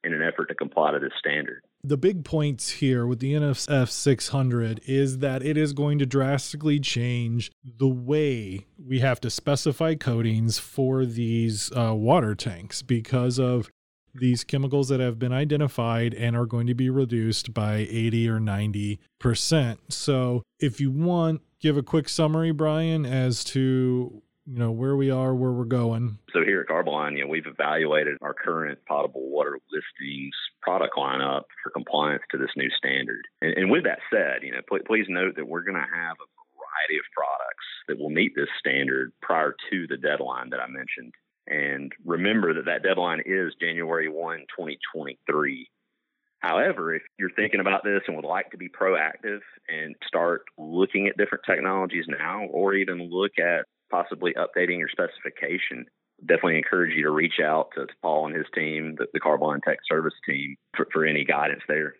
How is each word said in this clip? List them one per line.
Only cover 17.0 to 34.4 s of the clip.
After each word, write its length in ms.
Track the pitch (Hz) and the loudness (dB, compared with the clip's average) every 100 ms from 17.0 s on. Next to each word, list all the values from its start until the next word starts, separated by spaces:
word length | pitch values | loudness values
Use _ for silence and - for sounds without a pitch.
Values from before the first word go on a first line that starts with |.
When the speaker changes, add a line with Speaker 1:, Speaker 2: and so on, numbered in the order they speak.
| 127 117 110 107 - | 2 2 2 0 -2
Speaker 2:
by 340 | 113 107 107 107 | -2 0 0 0
eighty 380 | 117 113 113 113 | 0 2 2 2
or 100 | 113 | 2
ninety 640 | 107 98 107 101 101 101 _ _ | 0 0 0 -2 -4 -6 _ _
percent. 600 | 127 117 - 160 123 117 _ | 0 2 2 2 2 -2 _
So 500 | - - 135 127 123 - _ | -6 0 2 2 0 -4 _
if 200 | 147 110 | -2 0
you 100 | 139 | -2
want, 520 | 135 170 175 165 160 _ _ | 2 2 2 2 0 _ _
give 160 | 156 147 | 2 2
a 60 | |
quick 260 | 127 160 143 | 2 0 0
summary, 440 | - 156 160 160 | 0 2 4 2
Brian, 520 | 151 156 156 165 160 | 2 2 2 2 0
as 380 | 135 131 127 113 | 2 2 2 0
to 800 | - 135 131 131 127 123 123 107 _ _ - | -2 0 2 4 4 2 -2 -8 _ _ -12
you 120 | 123 | -2
know, 120 | 117 | 0
where 260 | 113 131 139 | 0 0 2
we 140 | 135 | 4
are, 240 | 131 131 | 2 2
where 180 | 131 127 | 2 2
we're 120 | 123 | 0
going. 540 | 120 127 117 113 120 104 - | 2 2 2 2 -2 -4 -4
Speaker 1:
So 120 | 87 | 0
here 160 | 80 95 | 2 2
at 80 | 71 | 2
Carboline, 480 | 78 - 73 76 71 | 0 0 0 -2 -2
you 80 | |
know, 60 | 69 | -2
we've 160 | 80 78 | -4 -4
evaluated 720 | 71 73 78 78 76 73 71 | -4 0 2 4 2 2 -2
our 140 | 71 | -6
current 440 | 69 - 82 78 73 - | -6 -2 -2 -4 -6 -4
potable 440 | 76 73 65 65 | -2 -2 -4 -4
water 280 | 73 71 69 _ | 0 0 -2 _
listings 640 | 76 - - 69 69 69 - - _ | -8 -8 -12 -10 -8 -8 -10 -12 _
product 340 | - 90 73 - | -2 0 0 0
lineup 460 | 69 65 69 69 - - | -2 0 0 -2 -4 -12
for 80 | - | -8
compliance 520 | - 64 76 76 71 - | -8 -2 0 2 0 -4
to 80 | 67 | -6
this 120 | 67 - | -4 -2
new 120 | 65 - | -2 0
standard. 460 | 65 67 62 57 - _ | 0 -2 -2 -8 -10 _
And, 140 | 80 87 | -2 2
and 140 | 95 | 4
with 140 | 110 | 4
that 160 | - - - | 2 -2 0
said, 300 | 110 82 65 | 2 2 -2